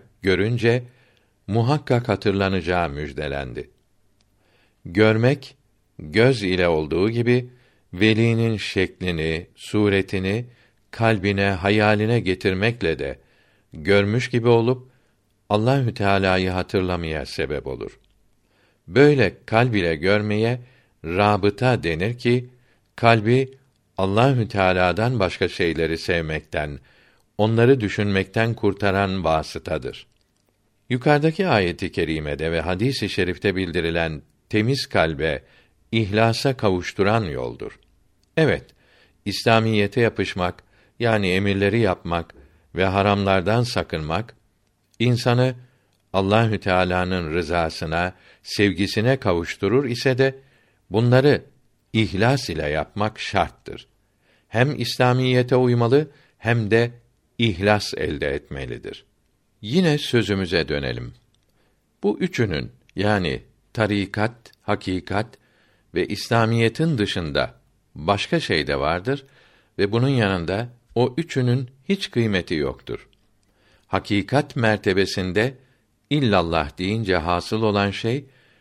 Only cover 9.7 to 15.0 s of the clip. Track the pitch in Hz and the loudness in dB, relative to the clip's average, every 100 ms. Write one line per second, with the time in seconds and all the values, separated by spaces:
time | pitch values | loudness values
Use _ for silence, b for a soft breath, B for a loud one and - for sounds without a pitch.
9.7 | 104 104 98 95 98 95 110 120 b b | 0 2 2 -2 -4 -2 -4 -6 b b
10.7 | b _ - 113 107 98 101 98 92 98 | b _ -2 0 2 0 0 0 0 2
11.7 | 107 104 104 107 117 92 90 101 92 110 | 4 4 2 2 0 0 0 0 0 -2
12.7 | 120 87 78 67 65 b b b b b | 0 -2 -2 -6 -10 b b b b b
13.7 | 80 76 101 101 117 123 123 117 117 113 | -8 2 2 2 0 -2 0 4 4 4
14.7 | 127 b b | -2 b b